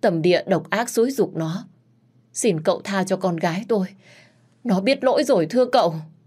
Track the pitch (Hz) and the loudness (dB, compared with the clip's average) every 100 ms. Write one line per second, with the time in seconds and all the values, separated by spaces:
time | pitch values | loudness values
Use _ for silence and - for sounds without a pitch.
0 | 233 170 165 175 - 175 160 196 233 - | 2 2 2 2 2 -2 -2 -4 -2 0
1 | 233 269 196 - 160 175 - _ _ _ | 0 0 -2 -2 -6 -6 -10 _ _ _
2 | _ _ _ - 240 165 156 180 - 196 | _ _ _ -2 0 0 0 -2 -2 -4
3 | 190 190 190 170 175 170 226 226 185 - | -2 -2 -2 -2 -2 -4 -2 -2 -2 -8
4 | _ - _ _ _ _ 240 190 196 269 | _ -20 _ _ _ _ -2 0 2 2
5 | 254 254 285 240 156 240 247 185 170 160 | 2 2 2 2 2 0 2 2 2 -2
6 | 156 _ | -12 _